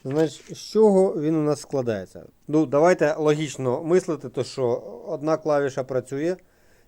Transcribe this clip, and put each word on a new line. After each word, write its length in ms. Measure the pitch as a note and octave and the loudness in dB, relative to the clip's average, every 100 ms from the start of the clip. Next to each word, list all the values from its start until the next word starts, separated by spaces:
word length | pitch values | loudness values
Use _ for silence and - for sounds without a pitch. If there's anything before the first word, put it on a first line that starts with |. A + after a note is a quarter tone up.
Значить, 540 | C3+ D3+ D#3 - - - | -4 0 -2 -4 -16 -16
з 140 | - | -2
чого 500 | G#3+ G#3+ F#3+ F#3+ E3+ | 4 6 6 4 0
він 140 | D3+ D#3+ | 0 0
у 60 | |
нас 180 | D3+ D3 | 0 -2
складається? 680 | - C#3 A#2+ G2+ F#2 E2+ - _ - | -4 -4 -2 -4 -8 -16 -20 _ -2
Ну, 180 | D#3 C#3+ | 0 2
давайте 500 | C#3+ F3 F3+ D3+ D#3 | 4 4 4 2 2
логічно 640 | D3+ D3+ D3 - C3 D3 | 2 2 -2 -4 -2 -2
мислити, 460 | D#3+ F3+ F3+ D3 B2 | 2 0 0 -6 -6
то 140 | D3 | -6
що 240 | A#2+ - B2 B2+ F#3+ - - | -6 -2 -2 -2 -6 -14 -10
одна 300 | D#3 D3+ D#3 | -6 -2 -2
клавіша 460 | D#3 D3 C#3 C3+ | 0 0 0 -4
працює, 540 | B2+ B2+ - C#3 E3 F#3 _ _ _ _ | -4 -6 -4 -4 -4 -4 _ _ _ _